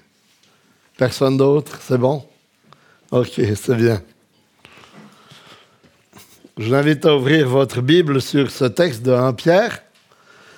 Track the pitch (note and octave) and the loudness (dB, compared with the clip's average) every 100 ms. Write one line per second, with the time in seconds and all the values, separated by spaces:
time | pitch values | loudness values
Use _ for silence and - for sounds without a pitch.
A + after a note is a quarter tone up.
0 | _ _ _ _ _ _ _ _ _ - | _ _ _ _ _ _ _ _ _ -4
1 | B2+ - C3+ C3+ C3+ D3 C#3 - - B2 | -4 0 0 2 2 2 -2 -12 -4 -2
2 | B2+ D3 - _ _ _ _ _ _ _ | 0 -2 -10 _ _ _ _ _ _ _
3 | - B2+ A#2+ - A2+ G#2 - A#2+ A#2 G#2+ | -4 -2 -2 -2 -2 -2 -2 0 2 0
4 | - _ _ _ _ _ - - - - | -6 _ _ _ _ _ -20 -20 -20 -20
5 | - _ _ - - - _ _ _ _ | -20 _ _ -20 -20 -20 _ _ _ _
6 | _ - - _ - - A2 C3+ C#3+ D3 | _ -20 -20 _ -20 -10 -2 0 0 2
7 | E3+ D3 B2+ D#3+ C3 C3 C3 - B2+ E3+ | 2 2 2 2 2 2 0 -2 2 2
8 | D#3+ C#3 - D3 B2+ - B2+ G2+ F3 A2+ | 2 0 0 -2 -2 -2 -2 0 -2 -2
9 | B2 B2 C3 A#2 E3 F3 A3+ - _ _ | 0 2 0 -2 2 2 0 -6 _ _
10 | _ _ _ _ - | _ _ _ _ -20